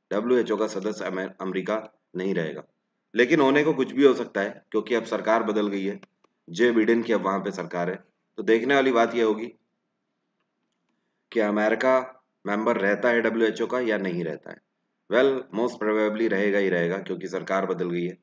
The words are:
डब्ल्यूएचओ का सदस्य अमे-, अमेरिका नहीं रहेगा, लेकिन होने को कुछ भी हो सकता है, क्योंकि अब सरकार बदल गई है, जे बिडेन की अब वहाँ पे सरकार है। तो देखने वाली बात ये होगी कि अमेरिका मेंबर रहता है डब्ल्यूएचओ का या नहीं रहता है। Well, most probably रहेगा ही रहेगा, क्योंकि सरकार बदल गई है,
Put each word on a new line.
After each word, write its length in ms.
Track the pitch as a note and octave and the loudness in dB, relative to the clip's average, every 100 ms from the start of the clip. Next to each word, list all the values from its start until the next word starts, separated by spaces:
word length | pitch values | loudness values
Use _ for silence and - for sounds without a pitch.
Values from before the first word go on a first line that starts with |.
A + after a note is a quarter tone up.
| _ | _
डब्ल्यूएचओ 460 | G2 A#2+ B2 G#2+ G#2+ | -4 2 2 2 -2
का 100 | G#2+ | -2
सदस्य 380 | G2 G#2+ G2+ | -4 -6 -6
अमे-, 260 | F#2+ F#2 F#2 - | -6 -6 -6 -8
अमेरिका 480 | F#2+ F#2 F#2 G#2+ - _ _ | -6 -4 -4 -6 -8 _ _
नहीं 200 | F2+ F#2+ | -6 -4
रहेगा, 280 | F2+ D#2 C#2+ - _ _ _ _ | -2 -4 -8 -16 _ _ _ _
लेकिन 260 | A2+ B2 D#3 | 0 4 4
होने 220 | C3+ D3 | 4 4
को 100 | D3+ | 2
कुछ 180 | C3+ B2+ | 0 -2
भी 140 | B2+ | 4
हो 80 | C#3 | 6
सकता 280 | A#2 A#2 G2+ | 4 -2 -4
है, 240 | G#2 - _ | -4 -6 _
क्योंकि 240 | A2 G#2 | -4 0
अब 80 | A#2 | -2
सरकार 400 | A#2 G2+ G#2+ A2 | -2 -2 2 2
बदल 240 | G#2+ G#2 G#2 | 2 0 -2
गई 180 | G2 | -2
है, 140 | F#2+ G2 - _ _ _ - | -4 -8 -14 _ _ _ -10
जे 220 | E2+ A#2+ | 0 2
बिडेन 320 | A#2 G#2+ A#2 | 4 4 2
की 100 | A2+ | 2
अब 80 | G2+ | -2
वहाँ 180 | F#2+ G2 | 0 -2
पे 120 | G2 | -4
सरकार 380 | F2+ E2 F2 F2 | -8 -8 -4 -4
है। 140 | G2+ - _ _ - | -6 -12 _ _ -6
तो 60 | |
देखने 320 | G2+ A2+ B2 | 2 2 4
वाली 160 | C#3 C3 | 2 4
बात 240 | A#2 A2+ | 2 2
ये 80 | A#2 | 2
होगी 220 | A2 G#2+ A#2 - _ _ _ _ _ _ _ _ _ _ _ _ _ _ _ _ _ | 0 0 -6 -14 _ _ _ _ _ _ _ _ _ _ _ _ _ _ _ _ _
कि 80 | A#2 | 0
अमेरिका 760 | G#2 G#2 G#2+ A2+ C3 C3 B2+ - _ _ G2 | 0 2 2 2 4 2 0 -12 _ _ -4
मेंबर 300 | G#2 A2+ G2+ | -2 0 2
रहता 320 | G2 G2+ B2 | 0 2 2
है 120 | A#2 | 2
डब्ल्यूएचओ 460 | A2+ A2+ A2 A2+ A2 | 0 2 0 0 -4
का 120 | B2+ | -2
या 180 | A#2 G#2 | -2 -2
नहीं 260 | F#2+ F2 | -2 -4
रहता 280 | E2 D2 G1+ | -6 -8 -12
है। 60 | G1+ _ _ _ _ - | -20 _ _ _ _ 0
Well, 480 | A2+ C#3 C3 - G2+ | 2 2 0 -6 -4
most 240 | A#2+ - | -4 -2
probably 480 | G#2+ G#2+ G#2+ G#2+ A2+ | -2 0 0 0 0
रहेगा 260 | G2 G#2 G2+ | 0 2 2
ही 120 | F#2+ | 2
रहेगा, 280 | F2 E2+ F#2+ | 0 0 -2
क्योंकि 300 | F#2 F2 F2+ | -6 -8 -8
सरकार 380 | F#2 F2 F#2+ | -8 -4 -2
बदल 240 | F#2+ F2 F2 | -2 -4 -4
गई 160 | F2 | -4
है, 120 | F2 F2+ | -4 -8